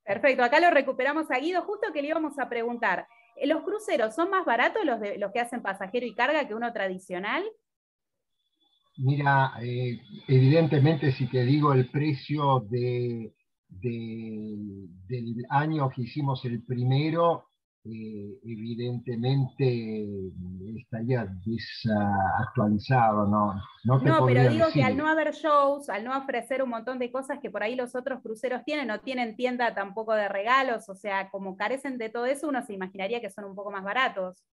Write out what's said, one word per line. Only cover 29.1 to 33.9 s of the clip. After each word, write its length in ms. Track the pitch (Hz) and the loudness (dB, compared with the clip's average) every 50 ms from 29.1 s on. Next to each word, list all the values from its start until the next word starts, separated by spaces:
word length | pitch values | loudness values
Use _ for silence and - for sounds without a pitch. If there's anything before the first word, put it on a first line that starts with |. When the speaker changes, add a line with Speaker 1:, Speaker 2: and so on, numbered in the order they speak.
| 254 247 - 226 214 | -4 -4 -4 -4 -4
Speaker 1:
tienda 360 | - 247 247 247 247 240 226 - | -4 -2 -2 0 0 0 0 -2
tampoco 400 | 202 196 202 190 220 220 220 220 | -2 -6 -6 -6 -6 -2 0 0
de 140 | 214 202 | 0 0
regalos, 600 | 196 196 196 202 226 254 269 269 262 233 208 - - | 0 -2 -2 0 2 2 4 4 2 -2 -4 -6 -10
o 40 | 190 | -14
sea, 360 | 190 - 208 196 196 190 190 | -10 -6 -4 -4 -4 -4 -4
como 260 | - 196 190 190 185 | -8 -8 -8 -8 -6
carecen 420 | 190 208 214 254 269 - 277 254 | -4 -4 -4 -2 -4 -4 -6 -6
de 120 | 247 220 220 | -6 -6 -6
todo 160 | 220 240 240 | -4 -2 -2
eso, 240 | 247 285 269 330 302 | -2 -2 -2 -2 -2
uno 120 | 277 247 - | -2 -2 -4
se 100 | - 202 | -6 -8
imaginaría 480 | 190 190 190 196 196 190 196 233 240 | -8 -8 -8 -6 -6 -6 -4 -4 -4
que 80 | 220 196 | -6 -8
son 160 | - - 202 | -12 -12 -14
un 100 | 196 190 | -12 -12
poco 160 | 202 196 208 | -12 -10 -10
más 140 | 202 196 190 | -8 -8 -6
baratos. 580 | 196 | -4